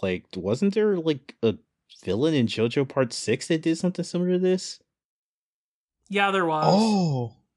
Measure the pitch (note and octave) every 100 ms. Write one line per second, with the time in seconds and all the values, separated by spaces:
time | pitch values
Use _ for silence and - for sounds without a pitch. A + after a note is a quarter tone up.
0 | F#2+ F2+ - F#2 F2+ A#2+ G3+ G#3+ G#3+ F#3
1 | D#3+ D3 - - A2+ - _ _ _ -
2 | G2 G2+ D#3 D3+ A2 - A#2 C#3+ C#3 C#3
3 | B2 - - A#2 - D#3+ D#3+ D#3+ F3+ F3+
4 | F3 F3 F3+ F3+ F#3 F#3 - - _ _
5 | _ _ _ _ _ _ _ _ _ _
6 | - G3+ G3+ F#3+ E3+ D#3 D#3 F#3+ A3+ G3+
7 | E3 C3 A#2 - _